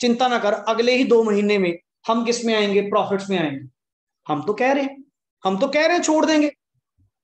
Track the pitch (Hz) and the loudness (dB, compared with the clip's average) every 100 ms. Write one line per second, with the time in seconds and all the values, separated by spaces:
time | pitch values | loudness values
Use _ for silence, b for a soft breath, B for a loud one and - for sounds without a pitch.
0 | 240 233 254 233 202 208 220 220 240 254 | -2 0 0 0 -2 -2 -2 0 0 2
1 | 208 233 220 202 202 202 180 - _ _ | 4 2 4 0 2 0 0 -4 _ _
2 | - 226 226 233 226 214 202 202 202 208 | -4 -2 -2 -2 0 0 2 0 0 -2
3 | 185 196 196 185 151 135 - _ _ _ | 0 -4 -2 -2 -2 -6 -12 _ _ _
4 | _ _ - 147 147 208 254 285 277 - | _ _ -8 -6 -4 0 0 0 -2 -8
5 | - _ _ _ 190 196 269 294 320 349 | -20 _ _ _ -4 0 0 2 2 2
6 | - 311 302 311 294 - _ _ _ _ | 2 2 2 2 0 -4 _ _ _ _
7 | _ _ | _ _